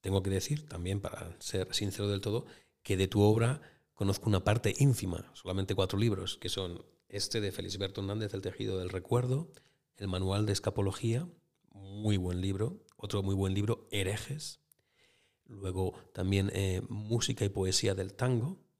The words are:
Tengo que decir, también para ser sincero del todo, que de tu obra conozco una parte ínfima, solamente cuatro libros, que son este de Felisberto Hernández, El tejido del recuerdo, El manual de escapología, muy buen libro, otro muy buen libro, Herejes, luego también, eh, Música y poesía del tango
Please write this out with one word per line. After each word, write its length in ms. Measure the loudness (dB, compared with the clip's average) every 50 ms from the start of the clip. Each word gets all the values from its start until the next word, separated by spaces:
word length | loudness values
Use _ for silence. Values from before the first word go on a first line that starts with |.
Tengo 200 | 0 4 2 2
que 80 | 4 4
decir, 360 | 0 0 0 0 -4 -4 -4 -8
también 320 | -8 -6 -2 -2 -2 -2
para 360 | -2 -4 -6 -6 -10 -12 -12 -12
ser 340 | -10 -4 -2 -2 -2 -2 -2
sincero 340 | -2 -2 -2 -2 0 0 0
del 120 | 0 -2
todo, 240 | -2 -2 -2 -2 -4 -6 -20 -20 _ _ _ _
que 140 | _ 0 2
de 100 | 4 4 4
tu 140 | 6 8
obra 400 | 8 8 8 6 4 2 2 -2 -6 -16 -20 _ _ _ _
conozco 340 | -2 0 0 0 0 2 2
una 140 | 2 4
parte 320 | 4 4 2 4 2 0 4 6
ínfima, 520 | 6 6 6 4 0 -4 -4 -6 -8 -12
solamente 440 | -18 -14 -8 -4 -2 -2 0 0 2
cuatro 200 | 2 2 2 2
libros, 400 | 2 2 2 2 0 -2 -6 -8
que 120 | -6 -6 -6
son 360 | -4 -4 -4 -6 -6 -10 -14 -18 _ _ _ _
este 320 | -6 -6 -4 -2 -2 -2
de 120 | -2 -2
Felisberto 480 | -4 -6 -8 -8 -6 -4 -6 -4 -4 -4
Hernández, 340 | -4 -2 -2 -2 -4 -4 -4
El 80 | -6
tejido 360 | -6 -6 -6 -4 -4 -2 -2 -2
del 120 | -4 -4
recuerdo, 640 | -6 -6 -2 2 2 2 2 2 0 -2 -2 -6 -14 -20 _ _ _ _ _ _ _
El 120 | -8 -4 -4
manual 360 | -2 0 0 0 2 2 2
de 80 | 2
escapología, 760 | 0 0 0 -2 0 2 0 0 0 0 -2 0 0 0 -2 -6 -12 _ _ _ _ _ _ _
muy 460 | -20 -18 -16 -12 -10 -2 2 4 4
buen 240 | 4 2 0 -2 0
libro, 440 | 0 0 0 0 -2 -2 -4 -10 -16 -20 _
otro 260 | -12 -8 -2 -2 0
muy 140 | 2 2 2
buen 180 | 2 2 2 2
libro, 320 | 2 2 0 0 -2 -4 -6
Herejes, 680 | -4 -2 0 0 -2 -4 -6 -8 -8 -8 -8 -12 -12 _ _ _ _ _ _ _ _ _ _ _ _ _ _ _ _ _ _
luego 480 | -20 -14 -6 -6 -4 -2 0 -2 -2 -2 -8 -20 -14
también, 380 | _ -2 0 2 4 4 2 2
eh, 300 | 0 0 0 0 0 -2 -4 -6
Música 560 | -8 -8 -2 0 0 0 2 0 0 0 0
y 60 | -2
poesía 440 | 0 0 0 2 2 2 2 2 0
del 200 | 0 -4 -8 -4
tango 440 | -2 0 2 2 2 0 -2 -6 -10 _ _ _